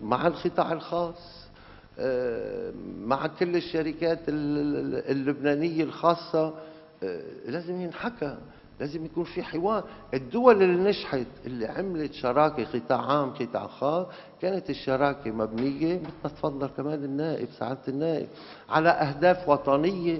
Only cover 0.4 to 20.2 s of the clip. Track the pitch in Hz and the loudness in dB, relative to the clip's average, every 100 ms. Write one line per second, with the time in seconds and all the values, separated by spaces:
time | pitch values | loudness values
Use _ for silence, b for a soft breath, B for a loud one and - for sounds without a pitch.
0.4 | 180 175 165 160 - 170 170 170 - - | -4 0 0 -2 -4 -4 -4 -8 -16 -20
1.4 | - B B B B - 131 127 123 113 | -20 B B B B -6 -2 0 -2 -4
2.4 | 104 95 92 98 95 90 107 135 156 156 | -6 -6 -8 -10 -10 -8 -2 0 -2 -2
3.4 | 180 175 - 165 156 151 170 165 - 151 | 0 0 0 -2 -2 -2 -2 0 -2 -2
4.4 | 147 147 147 143 139 127 - 135 135 131 | 0 0 0 -2 -2 -4 -2 -2 0 0
5.4 | 143 143 170 160 156 - 165 170 - 160 | 2 2 0 0 -2 2 2 2 0 0
6.4 | 156 156 B B B - 95 87 78 76 | 0 -2 B B B -8 -6 -6 -10 -12
7.4 | - 156 170 180 180 - 240 240 147 127 | -8 -8 -6 -6 -6 -6 -8 -4 -6 -6
8.4 | - B B - 143 160 156 170 170 185 | -14 B B -8 -6 -6 -6 -4 -4 -6
9.4 | - 156 190 214 - B B 135 127 233 | -6 -2 0 0 -2 B B -6 -2 6
10.4 | 254 208 185 175 196 196 - 135 117 - | 8 10 8 6 4 2 -2 -4 -4 -10
11.4 | 120 123 110 - 185 165 147 - 127 127 | -10 -6 -6 -4 -4 -2 -4 -2 2 6
12.4 | 151 147 110 123 - 123 120 147 135 120 | 4 4 -2 -4 0 0 2 2 2 -2
13.4 | 120 101 101 - 139 165 180 B B - | -4 -4 -6 -2 0 0 -2 B B -4
14.4 | 180 190 - 131 - 131 143 135 113 110 | -2 -2 -4 -6 0 4 4 2 -4 0
15.4 | 110 113 135 139 160 180 151 - 151 - | 0 0 0 0 0 0 -4 -8 -8 -4
16.4 | 156 139 139 139 139 151 139 139 160 123 | -4 -2 -6 -4 -4 -4 -4 -2 -2 -2
17.4 | 120 - 117 131 - 135 160 156 - B | -4 -4 -6 -4 -4 -2 0 0 -4 B
18.4 | B B B 151 165 160 151 139 175 180 | B B B 4 6 4 2 4 4 6
19.4 | 147 139 139 139 165 190 170 160 | 4 2 6 4 4 2 -2 -2